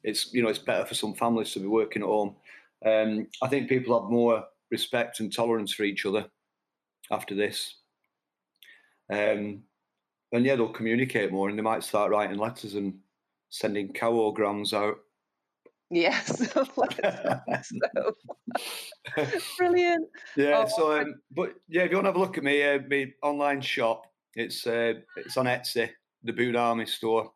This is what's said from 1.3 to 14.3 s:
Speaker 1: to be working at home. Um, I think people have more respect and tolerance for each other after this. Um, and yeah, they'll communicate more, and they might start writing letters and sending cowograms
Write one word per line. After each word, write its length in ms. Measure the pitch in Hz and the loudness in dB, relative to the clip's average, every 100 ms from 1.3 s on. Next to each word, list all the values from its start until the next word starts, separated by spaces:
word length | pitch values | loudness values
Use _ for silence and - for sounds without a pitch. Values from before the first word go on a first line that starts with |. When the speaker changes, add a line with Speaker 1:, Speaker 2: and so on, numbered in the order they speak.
| 113 104 | 2 0
Speaker 1:
to 60 | - | -4
be 60 | 98 | 2
working 360 | 110 107 107 | 2 2 -2
at 60 | 98 | 0
home. 280 | 107 101 - - - _ _ | 2 0 -6 -20 -20 _ _
Um, 440 | 110 110 110 107 - - | 2 4 4 0 -4 -4
I 80 | 127 | 0
think 220 | 139 - | 0 2
people 280 | 131 123 117 | 0 4 0
have 120 | 98 | 4
more 360 | 120 117 113 101 _ _ | 4 4 2 -2 _ _
respect 500 | 110 - 123 117 - | -4 0 0 -2 -4
and 120 | 110 | -6
tolerance 400 | - 117 113 101 | 0 2 0 -2
for 120 | - | -2
each 200 | 104 98 | -2 0
other 240 | 101 104 101 _ _ _ _ _ _ _ - | -2 -2 -4 _ _ _ _ _ _ _ -4
after 240 | 107 - | -4 -2
this. 420 | 101 104 - - - _ _ _ _ _ _ _ _ - - _ _ _ | -2 0 -2 -10 -12 _ _ _ _ _ _ _ _ -20 -20 _ _ _
Um, 520 | 101 104 104 104 101 _ _ _ _ _ _ _ | 0 0 0 -4 -8 _ _ _ _ _ _ _
and 120 | 120 | 2
yeah, 120 | 131 131 | 4 4
they'll 120 | 110 | 0
communicate 580 | - 113 120 131 120 95 | -2 0 0 2 0 0
more, 180 | 95 98 | 0 -2
and 80 | 104 | 0
they 60 | |
might 220 | 110 113 | 0 -2
start 260 | - 107 101 | 0 0 4
writing 280 | 104 98 98 | 2 2 -2
letters 360 | 110 123 107 | -4 -4 -8
and 240 | 101 101 95 _ _ _ _ _ | -4 -4 -6 _ _ _ _ _
sending 420 | - 107 104 98 | -4 -2 -2 -4
cowograms 800 | - 117 117 107 | -2 2 2 2